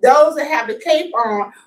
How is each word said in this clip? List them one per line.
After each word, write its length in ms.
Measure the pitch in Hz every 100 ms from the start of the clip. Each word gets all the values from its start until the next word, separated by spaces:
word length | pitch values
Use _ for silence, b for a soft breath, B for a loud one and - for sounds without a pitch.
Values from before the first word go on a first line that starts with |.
those 340 | 247 285 311 311
that 120 | 294
have 200 | 311 294
the 80 | 214
cape 380 | 339 311 349 226
on 380 | 233 208 196 b